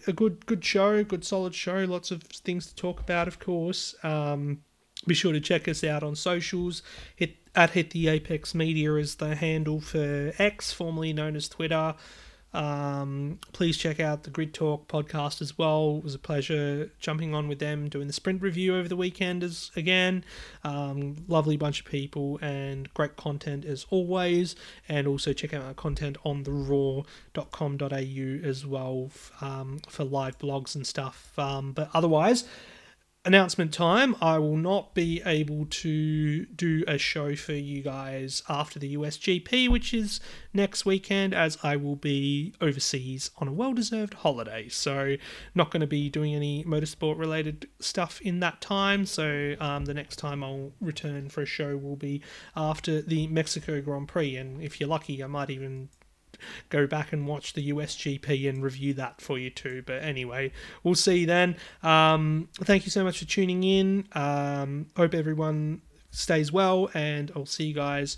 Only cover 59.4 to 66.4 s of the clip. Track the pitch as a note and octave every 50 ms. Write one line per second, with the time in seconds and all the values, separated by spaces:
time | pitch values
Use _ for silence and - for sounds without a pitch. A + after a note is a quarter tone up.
59.4 | B2+ B2+ - - - C3 B2+ C3 B2 - B2+ C3 D3+ D#3 C#3 C3 B2+ A#2+ A#2+ C3
60.4 | C3+ C3 - - - - - - - E3+ F3+ - - G3 F#3 F3+ E3+ E3 F3 F3
61.4 | F3+ F3+ F3 - - - - - - D#3+ D#3+ D#3+ D#3 D#3+ D#3+ D#3 D#3 D#3 D#3 D#3
62.4 | E3+ - - - F#3 - G3+ F#3+ - F#3+ - G3+ F#3+ F#3 E3+ - E3 - - G#3
63.4 | F#3+ F3+ F3+ F3+ F#3 F#3+ F#3+ F#3+ F#3+ F#3+ G3 G3 - - - D#3 C#3+ C#3+ C#3+ C#3+
64.4 | C#3+ C#3+ C#3+ C#3 C#3 C#3 C#3+ D3 D#3 - - - E3+ D#3+ E3 E3 D3+ D#3 D#3 D3+
65.4 | D#3 D#3 D3+ D3+ D3+ D3+ D#3+ - - - - _ _ _ - - - - E3+ D#3